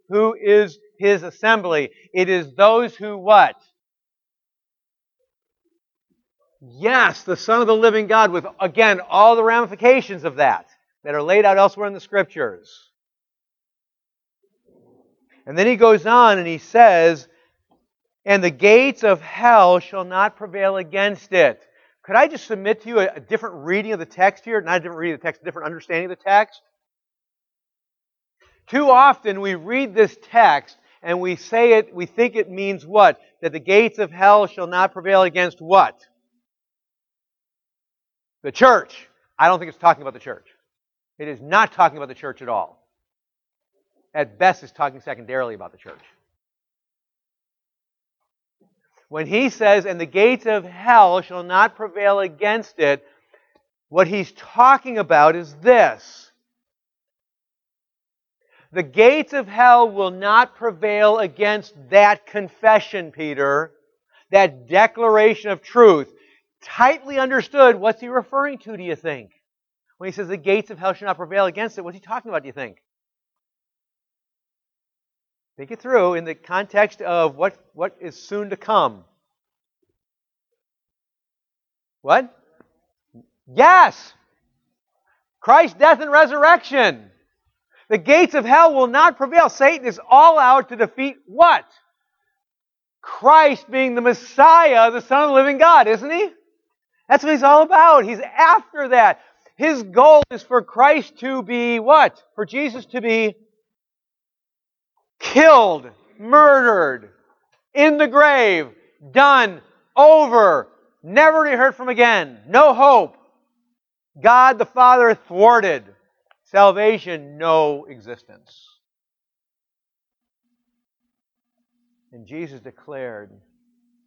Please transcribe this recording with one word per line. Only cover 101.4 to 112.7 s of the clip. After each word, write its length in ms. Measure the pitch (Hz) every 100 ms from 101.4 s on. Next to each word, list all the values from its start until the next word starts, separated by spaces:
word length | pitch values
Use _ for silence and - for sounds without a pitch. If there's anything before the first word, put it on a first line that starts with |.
be 360 | 196 240 240 233
what? 420 | 220 302 226 - _
For 120 | - 202
Jesus 400 | 247 294 240 -
to 160 | 247
be 340 | 226 226 214 - _ _ _ _ _ _ _ _ _ _ _ _ _ _ _ _ _ _
killed, 680 | - 262 320 277 208 156 123 _ _ _
murdered, 920 | 214 285 294 277 240 202 151 123 104 _ _ _ _ _ _
in 240 | 285 302 294
the 100 | 294
grave, 640 | 269 294 269 220 175 131 _ _ _ 143
done, 500 | 226 285 269 220 160 _ _ _
over, 760 | 254 302 311 285 233 202 147 - _ _ _
never 420 | 156 220 311 320
to 60 | 294
be 60 | 247
heard 180 | 262
from 140 | 262 254
again, 520 | 233 240 208 147 113 113
no 260 | 226 302